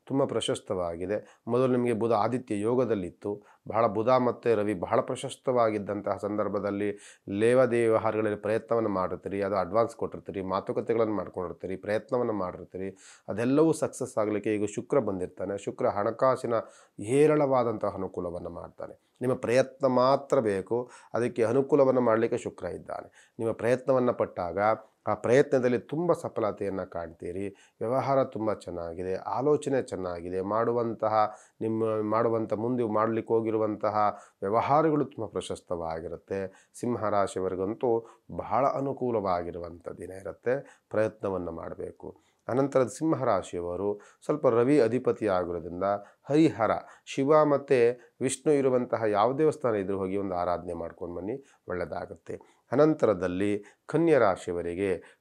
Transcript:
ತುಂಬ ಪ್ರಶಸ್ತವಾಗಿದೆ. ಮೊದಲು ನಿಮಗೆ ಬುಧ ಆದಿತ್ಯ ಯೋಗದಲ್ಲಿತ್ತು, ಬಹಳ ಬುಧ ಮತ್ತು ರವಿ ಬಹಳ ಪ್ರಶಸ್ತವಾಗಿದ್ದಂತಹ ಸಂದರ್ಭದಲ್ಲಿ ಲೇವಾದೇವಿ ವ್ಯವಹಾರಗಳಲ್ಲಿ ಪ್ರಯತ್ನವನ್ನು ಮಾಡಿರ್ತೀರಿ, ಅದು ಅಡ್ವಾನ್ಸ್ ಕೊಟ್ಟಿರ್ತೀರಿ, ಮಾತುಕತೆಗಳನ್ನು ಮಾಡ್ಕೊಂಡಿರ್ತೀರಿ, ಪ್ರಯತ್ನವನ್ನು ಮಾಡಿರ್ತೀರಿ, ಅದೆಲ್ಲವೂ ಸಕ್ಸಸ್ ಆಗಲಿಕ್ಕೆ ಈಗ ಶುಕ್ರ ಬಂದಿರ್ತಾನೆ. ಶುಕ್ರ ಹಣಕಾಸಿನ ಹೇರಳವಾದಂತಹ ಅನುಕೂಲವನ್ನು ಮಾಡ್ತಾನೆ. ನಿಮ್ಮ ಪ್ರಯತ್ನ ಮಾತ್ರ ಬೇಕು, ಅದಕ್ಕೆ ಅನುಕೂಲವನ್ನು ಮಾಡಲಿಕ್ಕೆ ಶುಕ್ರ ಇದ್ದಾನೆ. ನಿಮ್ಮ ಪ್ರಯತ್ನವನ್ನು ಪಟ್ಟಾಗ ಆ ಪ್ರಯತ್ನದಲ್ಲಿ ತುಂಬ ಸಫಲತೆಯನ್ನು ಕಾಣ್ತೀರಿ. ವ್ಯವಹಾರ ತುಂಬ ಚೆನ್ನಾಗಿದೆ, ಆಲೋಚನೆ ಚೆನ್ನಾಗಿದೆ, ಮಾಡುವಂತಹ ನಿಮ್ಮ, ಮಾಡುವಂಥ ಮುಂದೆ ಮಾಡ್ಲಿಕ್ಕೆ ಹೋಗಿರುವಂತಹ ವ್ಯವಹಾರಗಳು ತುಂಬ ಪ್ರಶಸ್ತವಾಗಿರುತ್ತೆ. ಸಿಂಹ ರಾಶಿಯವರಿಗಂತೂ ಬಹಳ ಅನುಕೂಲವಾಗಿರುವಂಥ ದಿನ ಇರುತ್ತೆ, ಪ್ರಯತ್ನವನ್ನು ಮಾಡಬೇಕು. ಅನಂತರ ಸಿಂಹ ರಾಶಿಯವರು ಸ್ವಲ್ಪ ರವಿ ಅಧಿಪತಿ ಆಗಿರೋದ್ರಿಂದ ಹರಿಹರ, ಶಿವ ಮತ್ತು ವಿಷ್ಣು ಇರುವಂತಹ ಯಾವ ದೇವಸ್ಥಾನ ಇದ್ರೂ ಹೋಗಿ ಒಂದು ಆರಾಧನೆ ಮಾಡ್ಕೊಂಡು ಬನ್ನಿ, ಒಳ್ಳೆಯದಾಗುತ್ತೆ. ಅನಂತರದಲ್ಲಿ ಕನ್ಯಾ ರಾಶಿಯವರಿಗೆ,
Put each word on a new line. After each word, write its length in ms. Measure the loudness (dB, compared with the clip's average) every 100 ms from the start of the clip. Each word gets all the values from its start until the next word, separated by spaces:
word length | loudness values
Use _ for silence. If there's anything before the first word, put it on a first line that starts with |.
ತುಂಬ 200 | -4 -2
ಪ್ರಶಸ್ತವಾಗಿದೆ. 1160 | 0 0 -2 -4 -4 -4 -4 -6 -4 -4 -6 _ -2
ಮೊದಲು 180 | 2 2
ನಿಮಗೆ 260 | 2 0
ಬುಧ 200 | 0 2
ಆದಿತ್ಯ 480 | 2 0 -2 -4 -2
ಯೋಗದಲ್ಲಿತ್ತು, 840 | 0 0 0 -2 -4 -8 -8 -8 -12 _ -4
ಬಹಳ 180 | 0 2
ಬುಧ 220 | 2 2
ಮತ್ತು 480 | 4 2 0 2 2
ರವಿ 180 | 0
ಬಹಳ 260 | -2 0 0
ಪ್ರಶಸ್ತವಾಗಿದ್ದಂತಹ 1160 | 0 -4 -8 -6 -2 2 2 0 -4 -4 -4 -4
ಸಂದರ್ಭದಲ್ಲಿ 840 | -4 -2 -2 -2 -2 -2 -4 -6 -14 -16 -6
ಲೇವಾದೇವಿ 600 | 0 4 4 4 4 4
ವ್ಯವಹಾರಗಳಲ್ಲಿ 480 | 4 2 0 0 -2
ಪ್ರಯತ್ನವನ್ನು 540 | -2 -2 0 0 0
ಮಾಡಿರ್ತೀರಿ, 520 | 0 -2 -4 -6 -4
ಅದು 140 | -2 -2
ಅಡ್ವಾನ್ಸ್ 400 | 0 0 0 -2
ಕೊಟ್ಟಿರ್ತೀರಿ, 460 | -8 -8 -10 -8
ಮಾತುಕತೆಗಳನ್ನು 720 | -4 -4 -4 -4 -2 0 0
ಮಾಡ್ಕೊಂಡಿರ್ತೀರಿ, 600 | -2 -6 -8 -8 -8 -10 -8
ಪ್ರಯತ್ನವನ್ನು 560 | -4 -4 -2 -2 -2
ಮಾಡಿರ್ತೀರಿ, 640 | -2 -6 -8 -12 -10 -10 -10 -20 -14 -8
ಅದೆಲ್ಲವೂ 440 | -4 2 4 4
ಸಕ್ಸಸ್ 460 | 2 -4 -4 -6 -2
ಆಗಲಿಕ್ಕೆ 360 | -2 0 0
ಈಗ 100 | 0
ಶುಕ್ರ 340 | -2 -6 -2 0
ಬಂದಿರ್ತಾನೆ. 600 | 0 -4 -6 -8 -6 -6
ಶುಕ್ರ 280 | -8 -2 -2
ಹಣಕಾಸಿನ 680 | 0 -2 0 0 0 -2 -4 -4 -14 _ -12
ಹೇರಳವಾದಂತಹ 840 | 0 4 6 4 2 2 0 -2 -4
ಅನುಕೂಲವನ್ನು 640 | -4 -6 -6 -6 -6 -10
ಮಾಡ್ತಾನೆ. 500 | -12 -14 -14 -16 -16 _ -6
ನಿಮ್ಮ 160 | -2 -2
ಪ್ರಯತ್ನ 500 | 2 2 2 0 2
ಮಾತ್ರ 540 | 4 4 4 2 2
ಬೇಕು, 500 | 2 0 -2 -4 -4 -14 -6
ಅದಕ್ಕೆ 300 | -2 0 0
ಅನುಕೂಲವನ್ನು 560 | 2 2 4 6 6 4
ಮಾಡಲಿಕ್ಕೆ 380 | 4 4 2 -2
ಶುಕ್ರ 280 | -6 -8 -10
ಇದ್ದಾನೆ. 680 | -10 -10 -12 -12 -20 _ -6
ನಿಮ್ಮ 140 | -4
ಪ್ರಯತ್ನವನ್ನು 640 | 0 0 2 2 2 2
ಪಟ್ಟಾಗ 440 | 0 -2 -2 -4 0 2 0 -4 _ -4
ಆ 60 |
ಪ್ರಯತ್ನದಲ್ಲಿ 640 | 0 4 4 6 2 2 0
ತುಂಬ 340 | -2 -2 0
ಸಫಲತೆಯನ್ನು 800 | 0 -2 -2 -2 -2 -4 -4 -6
ಕಾಣ್ತೀರಿ. 580 | -8 -10 -10 -10 -6 -8 -10 _ -8
ವ್ಯವಹಾರ 440 | -2 0 2 2
ತುಂಬ 300 | 0 -2 -2
ಚೆನ್ನಾಗಿದೆ, 600 | -2 -6 -8 -8 -6 -4
ಆಲೋಚನೆ 680 | -4 -4 0 2 2 2 -2
ಚೆನ್ನಾಗಿದೆ, 580 | -2 -4 -6 -6 -6 -4
ಮಾಡುವಂತಹ 960 | 0 0 2 0 -2 -2 2 2 2 -2 -18 -6
ನಿಮ್ಮ, 420 | -4 0 0 0
ಮಾಡುವಂಥ 500 | 0 2 2 0 -2
ಮುಂದೆ 320 | -4 -2 -2
ಮಾಡ್ಲಿಕ್ಕೆ 500 | 0 2 0 0 0
ಹೋಗಿರುವಂತಹ 880 | 0 2 0 0 -2 -2 2 0 -2 -10 _
ವ್ಯವಹಾರಗಳು 640 | -2 0 2 2 4 0
ತುಂಬ 220 | -2 -6 -8
ಪ್ರಶಸ್ತವಾಗಿರುತ್ತೆ. 1400 | -6 -6 -8 -6 -6 -4 -6 -8 -10 -8 -6 -6 -12 _ -8
ಸಿಂಹ 280 | -6 -2 0
ರಾಶಿಯವರಿಗಂತೂ 1120 | 2 0 0 -2 -2 -4 -2 0 0 -4 -16 -14 -10
ಬಹಳ 300 | -4 0 0
ಅನುಕೂಲವಾಗಿರುವಂಥ 1200 | 0 -4 -4 -2 -2 0 -2 -4 -8 -12 -12 -14
ದಿನ 220 | -12 -14
ಇರುತ್ತೆ, 720 | -12 -12 -6 -4 -4 -6 -20 _
ಪ್ರಯತ್ನವನ್ನು 640 | -2 -2 -2 -4 -4 -6
ಮಾಡಬೇಕು. 680 | -8 -10 -10 -12 -12 -16 -18 _ _ -2
ಅನಂತರ 380 | 0 2 2 0
ಸಿಂಹ 380 | -2 -2 0
ರಾಶಿಯವರು 760 | 0 0 -2 -6 -4 -2 -2 -4 -10 _
ಸ್ವಲ್ಪ 220 | -4 0 4
ರವಿ 340 | 4 6 6
ಅಧಿಪತಿ 480 | 4 2 0 0 0
ಆಗಿರೋದ್ರಿಂದ 560 | 0 0 -4 -6 -2 0 0 -4 _
ಹರಿಹರ, 480 | 0 4 4 4 0 0 -4 -16
ಶಿವ 400 | -8 -2 4 6
ಮತ್ತು 560 | 6 2 2 4 4 2 -8 -6
ವಿಷ್ಣು 320 | -4 0 2
ಇರುವಂತಹ 500 | 4 4 2 0 -2
ಯಾವ 300 | 0 2 2
ದೇವಸ್ಥಾನ 420 | 4 2 2 0
ಇದ್ರೂ 240 | 0 0 -2
ಹೋಗಿ 180 | -2 -2
ಒಂದು 180 | -2
ಆರಾಧನೆ 400 | -2 0 -2 -4
ಮಾಡ್ಕೊಂಡು 400 | -8 -8 -10 -10
ಬನ್ನಿ, 280 | -8 -8 -8 -12 _ -8
ಒಳ್ಳೆಯದಾಗುತ್ತೆ. 880 | -6 -6 -8 -10 -12 -14 -14 -14 _ _
ಅನಂತರದಲ್ಲಿ 920 | 4 4 4 2 2 0 0 0 -2 -6 _ -4
ಕನ್ಯಾ 320 | 0 4 4
ರಾಶಿಯವರಿಗೆ, 1000 | 4 2 -4 -4 -4 -2 -2 -2 -6 _